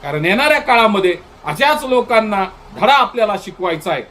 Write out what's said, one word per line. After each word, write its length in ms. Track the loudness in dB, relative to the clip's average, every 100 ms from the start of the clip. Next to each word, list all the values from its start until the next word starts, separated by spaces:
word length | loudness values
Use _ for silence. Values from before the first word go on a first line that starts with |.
कारण 220 | -6 -4 0
येणाऱ्या 340 | 0 2 0
काळामध्ये 580 | 2 2 4 2 0 -2 -10 -14 -10
अशाच 380 | 0 0 0
लोकांना 640 | 0 -2 2 0 0 -4 -4 -8 -20 -2
धडा 120 | 2
आपल्याला 400 | 2 2 0 -2 -2
शिकवायचा 480 | -8 -6 -4 -4 -4
आहे. 120 | -6 -6